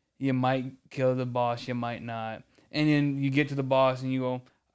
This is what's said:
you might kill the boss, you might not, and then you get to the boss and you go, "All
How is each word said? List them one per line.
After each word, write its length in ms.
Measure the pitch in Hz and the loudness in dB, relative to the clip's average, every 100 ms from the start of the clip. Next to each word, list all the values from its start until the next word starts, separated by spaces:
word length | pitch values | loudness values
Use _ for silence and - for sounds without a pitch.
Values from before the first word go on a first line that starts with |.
| _ _ | _ _
you 160 | 135 | 0
might 320 | 131 131 135 127 - _ | 2 2 0 -2 -10 _
kill 240 | - 131 | 0 2
the 100 | 127 | 2
boss, 420 | 127 123 120 120 - | 0 0 -2 -2 -4
you 80 | |
might 280 | 120 120 117 | -4 -4 -6
not, 400 | 117 113 113 110 - _ _ | -8 -8 -8 -10 -14 _ _
and 180 | - 151 | 0 2
then 320 | 147 143 139 | 4 2 0
you 80 | 139 | 0
get 180 | 135 147 | 2 0
to 60 | |
the 80 | 139 | -2
boss 400 | 131 131 131 127 | 2 4 4 2
and 100 | 131 | -2
you 80 | 131 | -2
go, 100 | 127 | -2
"All 120 | 127 123 _ _ | -4 -8 _ _